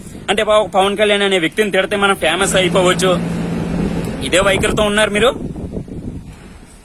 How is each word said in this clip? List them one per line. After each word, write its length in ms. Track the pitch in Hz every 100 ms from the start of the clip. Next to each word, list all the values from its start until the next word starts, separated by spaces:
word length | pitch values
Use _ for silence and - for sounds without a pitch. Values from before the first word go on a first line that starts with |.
| - - -
అంటే 140 | 202
పవ-, 240 | 214 214 190
పవన్ 300 | 196 196 202
కళ్యాణ్ 240 | 214 202
అనే 180 | 196 190
వ్యక్తిని 320 | 160 - 214
తిడితే 240 | 185 190 202
మనం 200 | 202 196
ఫేమస్ 400 | 160 175 190 190
అయిపోవచ్చు, 640 | 180 185 180 180 185 175 170 - - - - - - - - - -
ఇదే 140 | 170
వైఖరితో 440 | 196 190 - -
ఉన్నారు 260 | 208 208 214
మీరు. 480 | 208 233 - - - - - - - - - - - - - - -